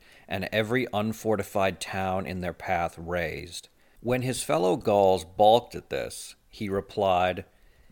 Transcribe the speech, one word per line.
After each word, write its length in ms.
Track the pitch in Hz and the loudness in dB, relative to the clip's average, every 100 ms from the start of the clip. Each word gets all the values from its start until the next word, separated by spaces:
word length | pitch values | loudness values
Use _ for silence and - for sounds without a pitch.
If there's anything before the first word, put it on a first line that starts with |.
| - - - | -20 -20 -10
and 220 | 98 90 | -8 -2
every 360 | 107 107 123 120 | -2 0 -2 -2
unfortified 880 | 104 110 107 110 104 98 104 95 90 | -2 -4 -2 -2 -2 -2 0 0 0
town 460 | - 98 95 95 - | -6 -4 -2 -4 -4
in 160 | 92 | -6
their 120 | 90 | -6
path 440 | 82 - 87 85 - | -8 -4 -2 -2 -6
razed. 720 | 82 87 80 - - - - _ _ _ | -6 -4 -4 -6 -12 -16 -18 _ _ _
When 220 | 117 127 | -2 -2
his 220 | 123 120 | -2 -4
fellow 320 | - 156 180 165 | -2 0 2 0
Gauls 500 | - 101 98 92 85 | 4 6 6 4 -2
balked 500 | - 107 120 - - | 4 6 6 2 -10
at 140 | - | -6
this, 460 | 67 - - - - _ | -6 -6 -10 -16 -20 _
he 200 | - 101 | -10 -4
replied, 760 | 98 - - 98 90 92 90 - _ - _ - | -4 -4 0 2 4 2 -2 -10 _ -20 _ -20